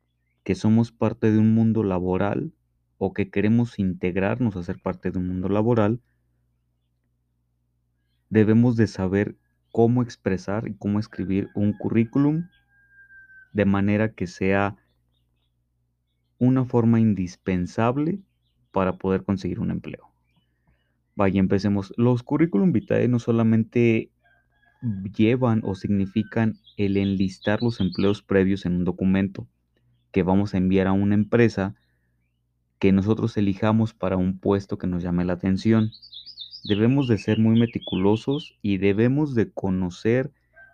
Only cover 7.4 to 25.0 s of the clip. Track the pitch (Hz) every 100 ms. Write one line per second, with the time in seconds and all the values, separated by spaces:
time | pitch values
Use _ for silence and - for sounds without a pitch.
7.4 | _ _ _ _ _ _ _ _ _ 107
8.4 | 104 113 123 117 104 - 95 98 104 -
9.4 | _ _ _ - 117 123 120 - - 92
10.4 | - 104 120 98 101 104 107 - 92 95
11.4 | 98 - 104 104 104 104 113 139 143 156
12.4 | 175 _ _ _ _ _ - - - -
13.4 | - 104 101 98 98 104 110 - 90 -
14.4 | 95 98 101 95 _ _ _ _ _ _
15.4 | _ _ _ _ _ _ _ _ _ -
16.4 | 123 131 127 123 117 113 113 95 90 -
17.4 | - 92 90 - 113 135 151 196 - _
18.4 | _ _ _ 95 92 92 95 95 92 98
19.4 | 90 87 90 87 76 - _ _ _ _
20.4 | _ _ _ _ _ _ _ - 98 95
21.4 | 95 101 101 101 98 - 120 123 - 147
22.4 | 170 196 190 117 - 110 120 123 - 117
23.4 | 113 113 113 123 120 113 - _ _ _
24.4 | _ _ _ _ 123 98